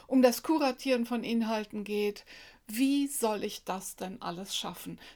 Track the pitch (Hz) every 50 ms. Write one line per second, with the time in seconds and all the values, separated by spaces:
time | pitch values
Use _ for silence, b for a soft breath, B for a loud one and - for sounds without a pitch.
0 | B B 262 262 247 247 240 - - - 320 311 294 262 254 - - 269 254 240
1 | 233 233 247 233 - - 233 233 226 220 226 214 214 208 - 214 202 202 208 208
2 | 208 208 208 - B B B B B B B B _ - 214 226 269 269 277 285
3 | 277 277 - - 233 220 214 202 190 208 202 - - - 185 190 190 - - -
4 | 196 185 190 - - 180 175 170 196 196 - - - 185 175 - - 175 165 B
5 | B B B